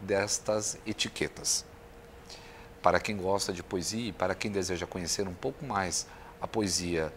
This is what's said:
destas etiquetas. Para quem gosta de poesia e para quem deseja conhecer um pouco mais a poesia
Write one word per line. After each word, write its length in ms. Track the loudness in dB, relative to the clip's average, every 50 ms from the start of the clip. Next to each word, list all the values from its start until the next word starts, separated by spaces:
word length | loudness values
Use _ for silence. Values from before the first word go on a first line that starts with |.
destas 720 | 0 4 4 4 4 4 2 0 2 2 2 2 2 0 -4 -4 -4
etiquetas. 800 | -4 -2 0 -2 -2 0 0 -2 -2 -2 -2 0 2 2 2 0 -6 -14 -18 -18 -18 -18 -18 -18 -18 -18 -16 -16 -16 -16 -14 -16 -16 -16 -16 -16 -16 0 4
Para 160 | 6 6 6 6
quem 180 | 4 2 -2
gosta 360 | 0 2 2 2 2 2 0
de 100 | -2 -4
poesia 460 | -4 -2 -2 -2 0 0 -2 -2 -2 -2
e 40 |
para 220 | -2 0 2 2 2
quem 160 | 0 0 0
deseja 360 | 0 0 0 0 0 -2 -2
conhecer 420 | -4 -4 -4 -2 -2 0 0 -2 -2
um 60 | -4
pouco 300 | -4 -4 -6 -4 -4 -4
mais 400 | -2 0 0 0 0 0 -2 -4 -6 -10 -16 -16 -16 -12 -8
a 60 | -6
poesia 640 | -2 2 2 2 4 2 2 2 2 2 2 2 0 -2